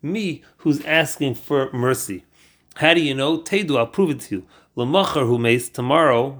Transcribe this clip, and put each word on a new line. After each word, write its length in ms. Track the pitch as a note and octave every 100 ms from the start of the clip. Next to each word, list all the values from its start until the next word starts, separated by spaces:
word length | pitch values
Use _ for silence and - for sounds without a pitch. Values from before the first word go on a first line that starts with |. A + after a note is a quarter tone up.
me 420 | D3 G#3 G3 C#3+ - _
who's 260 | D#3+ C#3+ D#3
asking 500 | D#3+ D3+ - C#3 A#2+
for 360 | - C#3+ C3
mercy." 500 | B2+ B2 B2+ - F#2 _ _ _ _ _ -
How 180 | D#3
do 80 | E3+
you 140 | D3 C3+
know? 240 | C#3 D#3+
Tedu, 380 | E3 G3+ F3+ C3
I'll 100 | A2+
prove 240 | - F#3
it 80 | C3
to 140 | - F#2+
you. 80 | - _ _ -
Lamachar 480 | B2 F3+ F#3+ D#3 B2
hu 140 | A#2+
meis, 280 | A#2 A#2+ A#2
tomorrow, 680 | - B2 D#3 D#3 A#2+ C3+ C#3